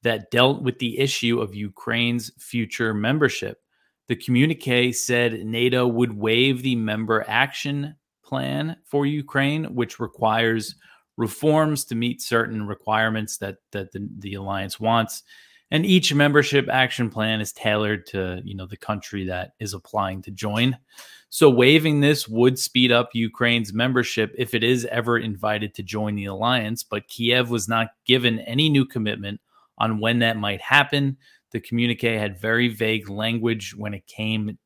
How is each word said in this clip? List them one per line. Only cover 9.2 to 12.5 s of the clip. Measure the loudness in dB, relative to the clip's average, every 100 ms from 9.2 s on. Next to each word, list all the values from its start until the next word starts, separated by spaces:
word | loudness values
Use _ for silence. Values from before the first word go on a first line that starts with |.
| -2 0 0 0 -4 -4
which | -4 -4
requires | -10 -2 0 2 2 0 -4 -14 _ _ _ -4
reforms | -4 0 2 4 2 0 -4
to |
meet | -2 -2 -4
certain | 0 0 0